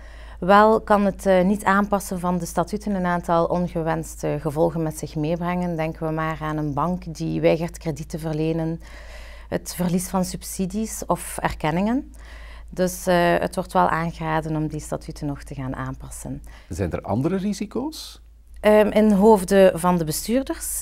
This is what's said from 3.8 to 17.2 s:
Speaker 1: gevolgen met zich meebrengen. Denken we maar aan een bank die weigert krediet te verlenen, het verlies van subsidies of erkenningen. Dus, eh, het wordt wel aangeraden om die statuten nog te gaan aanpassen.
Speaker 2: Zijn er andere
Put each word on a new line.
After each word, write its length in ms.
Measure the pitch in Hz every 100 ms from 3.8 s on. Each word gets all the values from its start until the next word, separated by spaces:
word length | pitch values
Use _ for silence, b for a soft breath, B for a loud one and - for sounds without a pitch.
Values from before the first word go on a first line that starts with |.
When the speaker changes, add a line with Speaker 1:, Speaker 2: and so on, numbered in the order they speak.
| 160 160 156 - 160 147
Speaker 1:
gevolgen 420 | 156 143 170 160
met 160 | 156 156
zich 180 | 151 160
meebrengen. 600 | 151 170 175 180 180 165
Denken 300 | 160 160 160
we 60 |
maar 260 | 156 160 156
aan 160 | 156 156
een 180 | 151
bank 400 | 139 160 180 180
die 260 | 156 165 160
weigert 380 | 160 170 165 -
krediet 300 | 165 156 156
te 100 | 160
verlenen, 600 | 160 156 160 160 160 165 B B B B B B B
het 260 | 175 -
verlies 340 | - 180 180 180
van 160 | 190
subsidies 840 | 185 180 - - 190 202 220 - -
of 320 | 175 - -
erkenningen. 760 | 185 - 156 160 208 247 311 B B B B B -
Dus, 360 | - 185 180 -
eh, 280 | 175 175 170
het 160 | 175
wordt 180 | - 180
wel 160 | 185 175
aangeraden 680 | 160 170 170 160 156 156 156
om 120 | 156
die 120 | 156
statuten 460 | - 151 - 156 147
nog 160 | 139
te 120 | -
gaan 220 | 135 131 -
aanpassen. 640 | 131 135 135 - - 139 B B B
Speaker 2:
Zijn 240 | 85 90
er 80 | 87
andere 360 | - 104